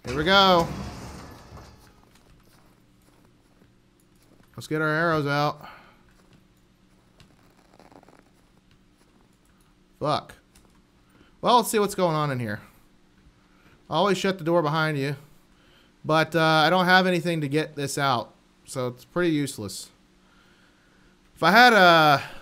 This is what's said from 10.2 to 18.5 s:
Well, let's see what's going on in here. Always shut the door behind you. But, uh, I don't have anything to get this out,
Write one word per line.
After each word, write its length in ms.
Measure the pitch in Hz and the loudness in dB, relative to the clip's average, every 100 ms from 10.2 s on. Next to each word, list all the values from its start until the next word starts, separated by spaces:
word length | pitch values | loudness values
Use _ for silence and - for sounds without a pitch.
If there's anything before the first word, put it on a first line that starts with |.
| - - _ _ _ _ _ _ _ _ _ _ | -6 -20 _ _ _ _ _ _ _ _ _ _
Well, 160 | 196 240 | 0 0
let's 140 | - | 0
see 100 | 220 | -2
what's 160 | 196 196 | -2 -2
going 220 | 180 156 | -2 -2
on 120 | 147 | -4
in 120 | 123 | -6
here. 180 | 113 104 - _ _ _ _ _ _ _ _ _ _ _ - | -8 -10 -14 _ _ _ _ _ _ _ _ _ _ _ -8
Always 280 | 151 202 190 | -2 0 0
shut 200 | 196 190 | -4 -4
the 60 | |
door 180 | 160 170 | -2 0
behind 360 | 151 160 156 147 | 0 -2 -2 -4
you. 180 | 135 135 - _ _ _ _ _ _ _ | -6 -8 -14 _ _ _ _ _ _ _
But, 320 | 143 160 160 165 | -2 0 0 0
uh, 60 | |
I 280 | 160 156 156 | 2 4 4
don't 180 | 185 180 | 2 4
have 200 | 185 185 | 4 2
anything 320 | 180 170 165 | -2 -4 -4
to 80 | 147 | -4
get 300 | 147 156 143 | -4 -4 -8
this 200 | 139 147 | -8 -4
out, 360 | 139 120 - _ _ | -2 -2 -6 _ _